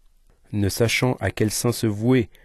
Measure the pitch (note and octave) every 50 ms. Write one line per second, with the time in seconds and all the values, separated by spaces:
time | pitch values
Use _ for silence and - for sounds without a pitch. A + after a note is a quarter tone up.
0 | _ - _ _ _ _ _ _ _ _ - G#2 G2+ F#2+ - - A#2+ A2+ - -
1 | - B2+ B2+ - - G2 - - G#2+ G#2+ - - - B2 A#2 - - A2+ G#2 G#2
2 | A2 B2 C3 C3 A2 - - - -